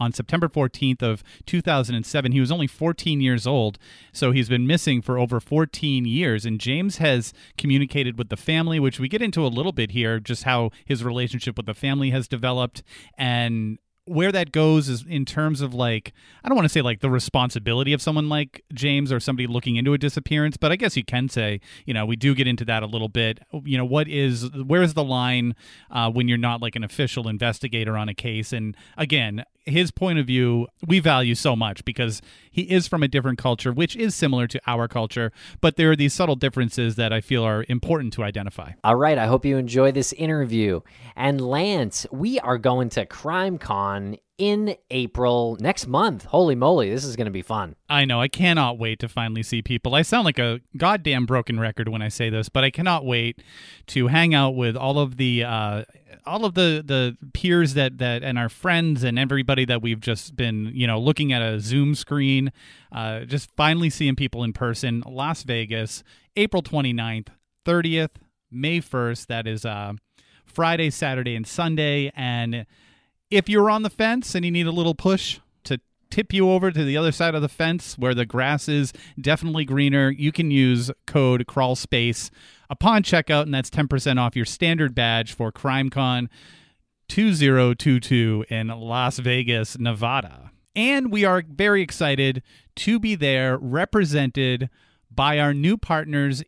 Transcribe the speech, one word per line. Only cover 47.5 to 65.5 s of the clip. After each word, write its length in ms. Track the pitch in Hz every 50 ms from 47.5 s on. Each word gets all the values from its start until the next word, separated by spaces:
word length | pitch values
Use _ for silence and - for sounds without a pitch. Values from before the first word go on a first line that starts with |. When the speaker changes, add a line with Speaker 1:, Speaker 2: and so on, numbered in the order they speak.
| 110 104 95 80 76 - _ -
Speaker 1:
I 160 | 147 143 139
know, 160 | 135 120 117
I 80 | 127 143
cannot 500 | - - 180 175 170 160 139 120 123 113
wait 220 | 113 113 110 -
to 80 | 127 113
finally 340 | - 123 117 113 110 113
see 200 | 110 - 123 117
people. 320 | - - 127 113 - 123 131
I 80 | 151
sound 240 | 165 - 220 247 214
like 120 | 165 - -
a 220 | 120 117 113 123 - _ -
goddamn 480 | 151 165 185 208 196 151 151 139 127 123
broken 340 | 110 131 123 113 - 117 110
record 300 | 113 110 - - 113 110
when 140 | 110 110
I 60 | 107 107
say 200 | - - 120 113
this, 200 | 110 110 110 -
but 120 | - 135
I 80 | 135 135
cannot 340 | - 156 175 185 175 156 139
wait 380 | 127 123 117 117 113 - - - - - - - - - - - -
to 200 | - 135 120 120
hang 260 | 147 160 170 165 156
out 160 | 143 139 135
with 260 | 131 127 123 117 113
all 220 | 127 135 135 139 147
of 180 | 143 131 123
the, 260 | 127 131 127 120 117
uh, 420 | 117 120 113 110 107 104 104 107 - - _ - _ - - - _
all 180 | 139 170 214 226
of 80 | 202
the, 300 | 170 185 180 165 156 151 156
the 320 | 139 139 131 127 123 117 - - 135
peers 400 | - - - 180 175 175 170 143 135
that, 220 | 147 135 131 131
that, 260 | 123 127 123 117 120
and 160 | - 135 123 120
our 120 | 117 110
friends 520 | - - - 185 175 165 165 160 151 120 127
and 140 | 123 117 123
everybody 460 | 135 127 139 139 127 127 135 127 131
that 160 | 120 123 117
we've 200 | 110 117 113 107
just 360 | - 123 113 104 - - 139
been, 340 | - 127 117 107 107 107 110 120
you 120 | 131 123
know, 140 | 117 110 110
looking 320 | 120 147 147 - 156 139
at 80 | 131 120
a 180 | 113 110 110 104
Zoom 360 | 104 110 127 143 143 147 147
screen, 580 | - - - 147 147 135 135 135 131 135 135 - _ - - - - _ _
uh, 280 | - 117 113 110 110 110
just 300 | 123 120 139 143 - - _
finally 320 | - 147 156 160 170 170 160
seeing 280 | - - 160 139 131
people 280 | 127 139 123 - 117 120
in 80 | 113
person. 500 | 110 - 123 120 117 - - 127 117 117 120
Las 380 | 123 127 127 139 156 165 - -
Vegas, 600 | 127